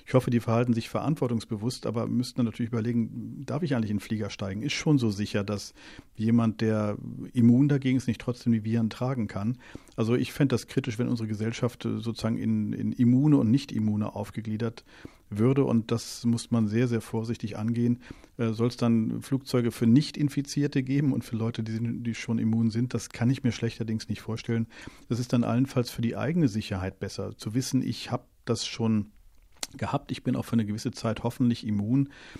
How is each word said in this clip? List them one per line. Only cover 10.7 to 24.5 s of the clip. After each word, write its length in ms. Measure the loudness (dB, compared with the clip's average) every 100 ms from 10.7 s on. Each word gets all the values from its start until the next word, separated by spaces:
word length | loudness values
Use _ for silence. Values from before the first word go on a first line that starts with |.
| -4 -4 -4
wenn 100 | -2
unsere 180 | -2 -2
Gesellschaft, 600 | -2 -4 -2 -4 -2 -4
äh, 120 | -4
sozusagen 380 | -4 -4 -2 0
in, 380 | 0 0 0
in 180 | -2 -2
Immune 460 | 4 6 6 6 6
und 120 | 6
Nicht-Immune 640 | 2 2 -2 0 0 -2
aufgegliedert 680 | -4 -6 -8 -6 -4 -4 -6 -18 -20 -20 -20 -8
würde 300 | 2 4 4
und 300 | 4 2 2
das 320 | -2 -2 -2
muss 260 | 0 0 2
man 160 | 2 4
sehr, 220 | 2 2
sehr 120 | 0
vorsichtig 560 | -2 -4 -4 -4 -4 -4
angehen. 460 | -2 2 2 0 -4 -20 -16 -4
Äh, 120 | -2
soll's 280 | 0 -2 2
dann 460 | 2 4 2 -4
Flugzeuge 480 | -2 -4 0 0 0
für 160 | 2 6
Nicht-Infizierte 960 | 6 6 0 0 0 -2 -2 0 0
geben 300 | 0 2 2
und 120 | 0
für 120 | -2 -2
Leute, 260 | -2 -2
die, 160 | -4 -2
die 340 | -4 -2 -4 -4
schon 240 | -2 0
immun 320 | 2 2 2
sind? 220 | 0 -2
Das 160 | -4 -8
kann 200 | 0 0
ich 140 | 2
mir 80 | 0
schlechterdings 560 | 0 -4 -4 -4 -4 -4
nicht 140 | -6
vorstellen. 440 | -6 -6 -2